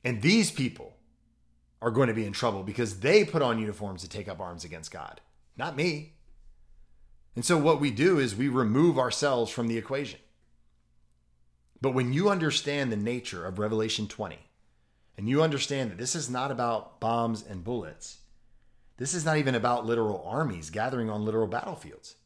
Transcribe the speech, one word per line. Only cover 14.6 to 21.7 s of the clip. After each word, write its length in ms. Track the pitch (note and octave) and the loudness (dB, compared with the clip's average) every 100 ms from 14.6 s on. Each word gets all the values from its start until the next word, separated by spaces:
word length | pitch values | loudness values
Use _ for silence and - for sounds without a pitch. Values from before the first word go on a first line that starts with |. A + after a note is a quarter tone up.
| _ _ _ _ _ - | _ _ _ _ _ -8
and 120 | G#2 | 0
you 140 | C#3 | 4
understand 480 | D#3+ C#3+ - C#3 A#2+ | 4 2 -2 -2 -4
that 80 | F2+ | -6
this 160 | B2 | -6
is 140 | E3 B2 | -4 -4
not 220 | B2 C3+ | -4 -4
about 500 | B2 A#2+ A2+ - - | -2 0 -2 -4 -4
bombs 420 | A2+ A#2 A#2 A2 | 0 0 0 -2
and 220 | - F#2+ | -8 -10
bullets, 540 | F2+ A#2+ D#2+ - - - - - - - - _ - - | -6 -6 -6 -14 -18 -18 -20 -20 -20 -20 -20 _ -20 -8
this 160 | C3+ | -4
is 100 | F3+ | -2
not 140 | D#3 D#3 | 2 4
even 160 | C3+ | 4
about 320 | A#2+ B2 A#2+ A2+ | 2 2 2 2
literal 380 | A#2 A2 F#2+ F2 | 2 2 0 -2
armies 440 | B2 D#3 F2+ D#2 | -2 -2 -4 -6
gathering 380 | G2+ A#2+ B2+ A2 | -4 -2 -2 -2
on 140 | G#2+ | -2
literal 220 | G#2+ A2 G#2+ | 0 0 0
battlefields. 720 | A#2 - | -2 -6